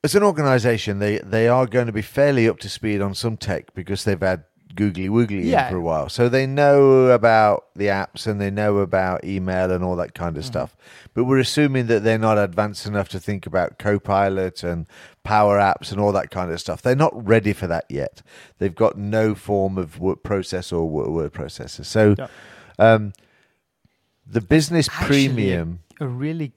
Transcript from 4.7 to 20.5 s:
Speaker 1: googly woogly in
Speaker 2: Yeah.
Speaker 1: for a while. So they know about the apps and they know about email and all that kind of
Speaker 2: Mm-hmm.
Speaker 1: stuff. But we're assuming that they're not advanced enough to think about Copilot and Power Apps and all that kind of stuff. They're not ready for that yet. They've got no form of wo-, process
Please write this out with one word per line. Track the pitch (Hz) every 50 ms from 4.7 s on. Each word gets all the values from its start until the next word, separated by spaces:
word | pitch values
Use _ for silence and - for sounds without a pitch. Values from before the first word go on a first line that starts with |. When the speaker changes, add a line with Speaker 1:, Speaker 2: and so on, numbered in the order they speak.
| -
Speaker 1:
googly | - 104 104 90 85 95 95
woogly | 104 117 120 104 101 98 90
in | -
Speaker 2:
Yeah. | - 185 131 127
Speaker 1:
for | -
a | 90
while. | 82 82 80 78 71 -
So | - - 120 120
they | 120 135 135
know | 135 135 143 147 143 143 143 139 135 135 131 131 127
about | 123 117 104 117 113 110 110 104 101 - - _ _
the | - 101
apps | 101 98 98 95 - _ - -
and | 110 107 101
they | 101 98
know | 98 104 107 104 104 101
about | 101 87 92 95 95 92 92 - -
email | 90 98 95 92 92 92 92 92 92
and | 92 90 90
all | 90 90
that | 87 87 - -
kind | - 82 87 82
of | 73 -
Speaker 2:
Mm-hmm. | 131 117
Speaker 1:
stuff. | 78 62 - _ _ _ - - - - - _
But | - 127
we're | 127 135 135
assuming | 127 - - - 151 143 135 131 123
that | 110 117 107 101
they're | 113 110 110
not | 110 110 110 104
advanced | 101 95 85 95 104 104 101 - -
enough | 104 104 101 98 -
to | - 95
think | - - 101 95 -
about | 85 78 92 87 - - _
Copilot | - 107 104 101 _ - 98 95 101 98 95 95 95 92 - - -
and | 87 87 85 82 _ - - - - _ _ _
Power | - 107 107 107 104 101 101
Apps | 101 98 90 - - - 101
and | 98
all | 104 104 98
that | 98 - -
kind | - 95 90 87
of | 82 85
stuff. | - - 82 - -
They're | 123 127
not | 135 156 - - 117 117
ready | 98 113 113 101 104 101
for | - -
that | 87 82 82 - _
yet. | - 71 69 - _ - _ _ - - - _ _ _
They've | 92 98 82
got | - 110 107 - 98
no | 101 101 107 110 110 110 107
form | 95 - - 104 101 95 95 95 95
of | 90 78 80 -
wo-, | 85 95 -
process | - _ - 104 98 92 -